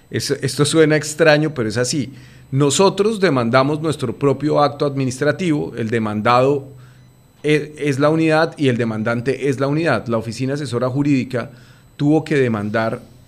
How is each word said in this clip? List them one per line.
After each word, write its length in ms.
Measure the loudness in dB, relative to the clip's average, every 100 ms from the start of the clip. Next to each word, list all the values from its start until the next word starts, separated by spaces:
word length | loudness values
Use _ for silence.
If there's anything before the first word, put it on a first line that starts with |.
| -8
Es, 200 | -6 -4
esto 340 | -4 -4 0
suena 320 | 0 4 4 2
extraño, 580 | -2 2 4 4 2
pero 140 | -2 -4
es 80 | -2
así. 360 | -2 -4 -6 -10 -20 -20 -6
Nosotros 680 | 0 2 4 2 2 -2 0
demandamos 640 | 0 2 2 2 2 0
nuestro 340 | -2 -4 -4
propio 480 | -2 0 0 0 2
acto 240 | 2 0 -4
administrativo, 840 | -2 -4 -2 -2 0 0 0 -2 -6
el 120 | -2
demandado 800 | -2 -2 -2 2 4 4 0 -4 -20 -20 -20 -20 _ _ _
e-, 320 | 0 0 -2 -6
es 200 | -2 2
la 120 | 2
unidad 440 | 2 2 2 0 0
y 120 | 0
el 80 | 0
demandante 720 | -2 -2 -2 -2 -2 -2 -2
es 100 | -2
la 80 | 0
unidad. 400 | 0 0 0 0
La 120 | -4
Oficina 360 | -4 -6 -4
Asesora 340 | -4 -4 -2 -2
Jurídica 640 | 0 2 0 0 -6 -8 -14 -20 -20 -20 -2
tuvo 260 | 2 2
que 140 | 2 2
demandar 640 | 2 0 -2 -2 -2 -4 -12 -20